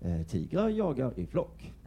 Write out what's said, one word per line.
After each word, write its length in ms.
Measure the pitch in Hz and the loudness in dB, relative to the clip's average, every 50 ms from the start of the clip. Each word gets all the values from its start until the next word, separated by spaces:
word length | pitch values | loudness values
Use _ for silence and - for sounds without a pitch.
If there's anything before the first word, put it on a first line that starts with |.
eh, 220 | - 175 170 165 165 160 | 0 2 2 2 0 0
Tigrar 420 | - 95 78 - - 175 208 226 | 0 -2 -2 0 2 2 4 4
jagar 440 | 214 214 214 185 147 120 131 127 113 - | 4 2 2 2 2 2 0 0 0 -2
i 60 | 180 | -6
flock. 480 | 160 - 180 175 - - - - - - - - | -2 0 0 -2 -2 -4 -14 -14 -14 -16 -16 -18